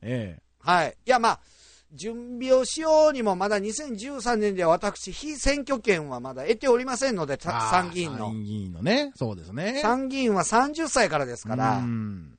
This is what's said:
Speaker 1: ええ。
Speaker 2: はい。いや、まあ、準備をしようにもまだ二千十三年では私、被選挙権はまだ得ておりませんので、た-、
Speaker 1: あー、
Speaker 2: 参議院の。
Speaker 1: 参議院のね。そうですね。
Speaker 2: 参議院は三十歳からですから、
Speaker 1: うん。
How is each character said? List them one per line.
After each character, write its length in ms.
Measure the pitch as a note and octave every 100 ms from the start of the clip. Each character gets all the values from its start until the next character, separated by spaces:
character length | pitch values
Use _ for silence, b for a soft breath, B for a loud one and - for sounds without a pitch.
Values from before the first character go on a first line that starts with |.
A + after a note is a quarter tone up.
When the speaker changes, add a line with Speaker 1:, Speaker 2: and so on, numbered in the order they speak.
Speaker 1:
え 360 | G#2+ B2 G#2 D#2+
え。 40 | _ _
Speaker 2:
は 240 | - F3+
い。 120 | D3 - -
い 40 |
や、 80 | B3
ま 120 | A3+
あ、 100 | D#3+ b b b b b
準 460 | C#3+ G3+ A#3 A#3+ B3
備 140 | C4
を 140 | C4 B3+
し 160 | -
よ 260 | D#4+ D#4 D#4
う 40 |
に 100 | C#4
も 120 | A3
ま 140 | F3+ G3+
だ 100 | G#3
二 140 | G3+
千 240 | A3 D4+ G#3+
十 240 | B3 C#4
三 180 | A3 A#3
年 160 | G#3
で 100 | F#3+
は 60 | E3+
私、 420 | E3+ G#3 - -
被 240 | F3+ D4 D4
選 260 | - C#4+
挙 180 | C4+ C4+
権 300 | G#3+ F3+ D3+
は 100 | B2
ま 140 | B2+
だ 80 | B2+
得 140 | C#3+ A3
て 120 | C#4
お 80 | A#3+
り 80 |
ま 140 | B3+ B3+
せ 120 | C4+
ん 60 | G#3
の 80 |
で、 140 | D3+ C3+
た-、 180 | E3 A#2+
Speaker 1:
あ 40 |
ー、 80 | A2+
Speaker 2:
参 200 | F3+ F3+
議 120 | F3
院 100 | E3
の。 140 | B2+ G#2+
Speaker 1:
参 180 | A2
議 200 | G#2 G#2+
院 80 | F#2+
の 100 | E2+
ね。 300 | A#2+ B3 C#4+ -
そ 160 | A#2+
う 40 | F#2+
で 80 |
す 80 | D#2+
ね。 280 | B3 F#3+ C4
Speaker 2:
参 280 | A3 B3+ C4+
議 100 | C4+
院 160 | B3
は 100 | G3
三 300 | E3+ A3+ C#4
十 140 | D4+ D#4+
歳 200 | C4 G3+
か 80 | D3+
ら 80 |
で 100 | C3 A#2+
す 120 | G#2+
か 80 | A2+
ら、 220 | A2 G#2+
Speaker 1:
う 20 |
ん。 540 | A#2+ A#2 G#2+ G2 D#2